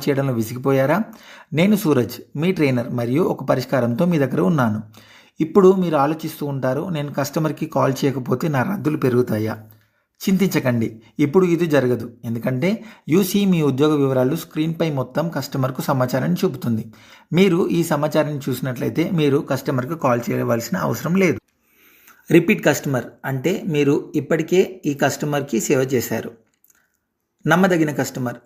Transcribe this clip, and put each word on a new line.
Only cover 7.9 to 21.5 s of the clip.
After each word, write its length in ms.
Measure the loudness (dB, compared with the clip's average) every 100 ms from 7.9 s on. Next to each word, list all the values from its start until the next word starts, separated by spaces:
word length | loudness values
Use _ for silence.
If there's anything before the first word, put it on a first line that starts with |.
| 2
చేయకపోతే 440 | 0 -2 -2 -2 0
నా 140 | 0
రద్దులు 340 | 0 -2 -2 0
పెరుగుతాయా?" 580 | 2 2 0 -2 -4 -6 -14 _ _ _ _ _ 0
చింతించకండి, 760 | 2 2 0 0 0 -2 -6 -18 -2
ఇప్పుడు 280 | 2 4 4
ఇది 200 | 2 2
జరగదు. 460 | 2 2 -2 -4 -12
ఎందుకంటే 600 | -8 -4 -4 -2 -2 -2 -8 -20 0
యూసీ 360 | 2 2 2
మీ 180 | 2 4
ఉద్యోగ 320 | 2 2 2
వివరాలు 420 | 2 2 2 0 0
స్క్రీన్పై 540 | -6 -4 -4 -2 -2
మొత్తం 380 | -2 -4 -4 -4
కస్టమర్కు 540 | -4 -6 -4 -4 -4
సమాచారాన్ని 540 | -4 -2 0 -2 -2 0
చూపుతుంది. 480 | -2 -2 -4 -4 -6 -16 -20 -20 -4
మీరు 360 | 2 4 2 0
ఈ 160 | 0
సమాచారాన్ని 560 | 0 0 0 0 -2 -4 -4
చూసినట్లయితే 640 | -4 -4 -4 -4 -2 -2
మీరు 280 | 2 2 2
కస్టమర్కు 560 | 0 -4 -2 -4 -4
కాల్ 260 | -2 0 0 0
చేయవలసిన 480 | -2 0 -2 -2 -4
అవసరం 360 | -2 -4 -2
లేదు. 240 | 2 2 0 _